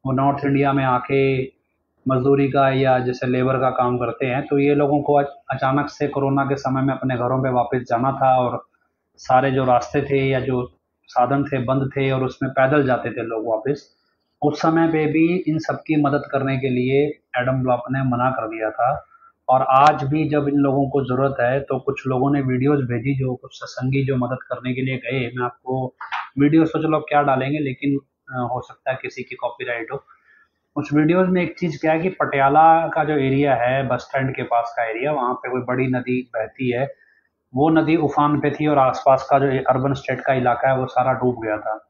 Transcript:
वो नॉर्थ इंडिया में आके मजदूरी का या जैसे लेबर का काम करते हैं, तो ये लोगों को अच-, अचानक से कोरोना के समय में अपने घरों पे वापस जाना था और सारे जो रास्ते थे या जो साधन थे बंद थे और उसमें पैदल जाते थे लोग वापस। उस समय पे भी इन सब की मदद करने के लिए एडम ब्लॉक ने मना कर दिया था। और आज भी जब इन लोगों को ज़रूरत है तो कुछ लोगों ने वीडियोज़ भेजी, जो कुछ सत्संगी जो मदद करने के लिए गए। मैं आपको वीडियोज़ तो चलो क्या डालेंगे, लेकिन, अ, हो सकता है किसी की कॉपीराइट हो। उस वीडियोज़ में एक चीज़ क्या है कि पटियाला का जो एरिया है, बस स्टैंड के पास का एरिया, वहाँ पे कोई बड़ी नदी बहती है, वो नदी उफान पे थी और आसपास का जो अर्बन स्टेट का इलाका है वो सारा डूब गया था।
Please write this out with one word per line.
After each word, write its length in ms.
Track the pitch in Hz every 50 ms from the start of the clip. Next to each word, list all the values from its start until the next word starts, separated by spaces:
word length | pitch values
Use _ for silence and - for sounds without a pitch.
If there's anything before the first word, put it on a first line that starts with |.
| _
वो 60 | 135
नॉर्थ 320 | 127 135 139 139 135 135 147
इंडिया 280 | 139 139 139 143 139
में 120 | 135 139 135
आके 580 | 131 123 123 - - 139 139 135 135 135 127 131 - _ _ _ _ _ _ _ _ _ _ _ 131
मजदूरी 400 | 131 127 127 139 139 139 139 135
का 220 | 135 139 135 135
या 280 | 131 131 135 131 127 127
जैसे 280 | 120 123 123 - 131
लेबर 320 | 127 127 127 127 131 131 127
का 120 | 131 127
काम 260 | 123 - 123 123 123
करते 300 | 120 120 117 113 - 139
हैं, 200 | 127 120 139 143
तो 120 | - 143 143
ये 160 | 139 143 147
लोगों 280 | 143 147 139 147 147
को 120 | 143 - 147
अच-, 280 | 143 143 139 - - _ -
अचानक 380 | 135 131 139 131 139 143 143 147
से 200 | - - 147 143
कोरोना 360 | - 139 135 135 135 139 139
के 120 | 131 139
समय 260 | 127 - 135 131 135
में 120 | 131 139 131
अपने 220 | - - 131 127
घरों 260 | 120 123 123 131 131
पे 80 | 127 131
वापस 340 | 127 123 120 - 135 127 120 -
जाना 240 | 127 117 127 135
था 260 | 131 131 131 131 127 127
और 280 | 123 120 117 - - _ _ _ _ _ _ _ _ _ _
सारे 340 | _ - - 131 127 135 139
जो 140 | 131 135 131
रास्ते 380 | 127 123 123 123 - - 143
थे 260 | 139 139 139 135 135 135
या 120 | 135 127
जो 320 | 123 131 127 123 123 - _ _ _ _ _ _ _
साधन 380 | - - 139 - 120 139 139 139
थे 140 | 139 139 131
बंद 320 | 120 120 131 139 139 135 -
थे 140 | 139 135 135
और 140 | 135 131 131
उसमें 280 | 127 - _ 135 127
पैदल 340 | 127 135 131 131 151 147 135
जाते 240 | 127 123 117 - 120
थे 120 | 113 123
लोग 240 | 113 113 113 110 110
वापस। 500 | 117 110 110 - 131 143 143 - _ _ _ _ _ _ _ _ _ _ _
उस 200 | - 147 147 -
समय 260 | - 165 160 165 165 160
पे 180 | 160 156 156
भी 380 | 147 151 160 165 165 180 180 - 151
इन 100 | 156 160
सब 160 | 156 - 143
की 280 | - - - 156 151
मदद 200 | 147 139 143 139 - -
करने 260 | - 135 135 135 135 127
के 100 | 127 135
लिए 380 | 123 123 123 131 135 139 147 151 151 _ _ _ -
एडम 260 | 127 123 131 131 131
ब्लॉक 200 | 127 127 123 123 - -
ने 120 | 131 135
मना 280 | 135 127 123 120 123 131
कर 180 | 131 117 113 110
दिया 220 | 113 110 110 107
था। 360 | 110 - 117 127 147 - - _ _ _ _ - _ _ _ -
और 140 | 127 127
आज 420 | 135 131 131 135 143 151 147 139 143
भी 240 | 135 147 156 156 139
जब 200 | 147 147 143 143
इन 60 | 143
लोगों 340 | 143 139 139 131 143 139 131
को 160 | - 143 123
ज़रूरत 320 | 117 127 127 135 139 135 -
है 200 | 120 120 131 143
तो 180 | 139 - 135 131
कुछ 280 | - - 135 - -
लोगों 260 | 131 131 127 135 139
ने 80 | 143 143
वीडियोज़ 400 | 135 127 127 123 131 143 147 139
भेजी, 380 | 127 117 120 120 120 139 139 131
जो 160 | 135 131 123
कुछ 160 | - - - -
सत्संगी 500 | - 143 131 - - 127 131 131 139 135
जो 120 | 131 135
मदद 220 | 127 123 123 131 123
करने 320 | - - 123 123 123 127 123
के 80 | 131
लिए 140 | 131 131 131
गए। 340 | 127 - 117 131 135 120 117 120
मैं 80 | 127 123
आपको 500 | 123 - _ _ 127 131 131 127 127 _ _ - - - - - - _ 135
वीडियोज़ 340 | 143 147 156 160 160 156
तो 60 | - 151
चलो 200 | 151 156 156 151
क्या 240 | 151 - 147 147
डालेंगे, 360 | 143 139 135 131 127 135 147 156
लेकिन, 380 | 147 135 127 _ 147 139 139 139 _ _ _ _ _ - 131
अ, 140 | 127 123 120
हो 80 | 123 123
सकता 300 | - - - _ _ 135
है 80 | 131 131
किसी 200 | - 123 - 127
की 120 | 123 - 123
कॉपीराइट 580 | - - 120 - - 127 123 120 117 113 -
हो। 120 | 135 139 _ _ - _ _ _ _ _ _ _ _ _ _ _ _
उस 140 | 147 151 - 147
वीडियोज़ 340 | 151 156 156 175 185 185 180
में 140 | 185 180
एक 160 | 175 160 - -
चीज़ 220 | 180 170 147 -
क्या 120 | - 156
है 80 | 160 160
कि 80 | 170 190
पटियाला 800 | 185 - 147 - 151 139 135 139 143 156 160 165 165 165 165 151
का 160 | - 160 151
जो 120 | 147 151
एरिया 380 | 143 135 135 135 135 143 143 131
है, 320 | 113 120 123 131 135 135
बस 140 | 120 123 120
स्टैंड 360 | - - - 135 131 131 131
के 60 | -
पास 320 | 123 - 123 117 117 - -
का 80 | - 117
एरिया, 280 | 113 110 117 127 147
वहाँ 220 | 151 139 123 123 123
पे 160 | - - 127
कोई 100 | 127 127
बड़ी 260 | 123 123 127 127 131
नदी 440 | 131 127 123 120 123 127 127 123 _ -
बहती 360 | 113 110 113 _ - 131 123
है, 240 | 120 120 139 139 - _ _ _ _ _ _ _ _ _ _ _ -
वो 140 | 127 147 160
नदी 280 | 160 160 151 147 160
उफान 440 | 165 151 139 - 147 147 147 147 131
पे 100 | 147 147
थी 160 | 139 - 151
और 120 | 151 147 139
आसपास 500 | 135 127 120 - - 139 135 131 - -
का 80 | 143 139
जो 80 | 139
अर्बन 460 | 143 127 135 131 - 131 131 127 139
स्टेट 280 | 139 - - - 131 123
का 140 | - - 135
इलाका 360 | 127 123 123 120 - - 135
है 60 | 131
वो 100 | 131 127
सारा 260 | 127 - 131 123 131
डूब 320 | 127 120 127 123 120 110 113
गया 140 | 110 107 107
था। 280 | - 110 110 107 _